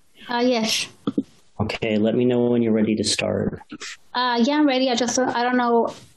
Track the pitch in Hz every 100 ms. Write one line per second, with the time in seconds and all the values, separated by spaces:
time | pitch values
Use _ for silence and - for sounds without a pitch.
0 | _ - - 240 247 233 220 - - -
1 | - - - - _ - - - 113 107
2 | 110 120 123 123 120 120 117 110 107 107
3 | 107 - 101 98 - - - - - -
4 | - 247 247 240 240 294 294 262 262 240
5 | 240 247 254 240 240 254 240 233 - -
6 | -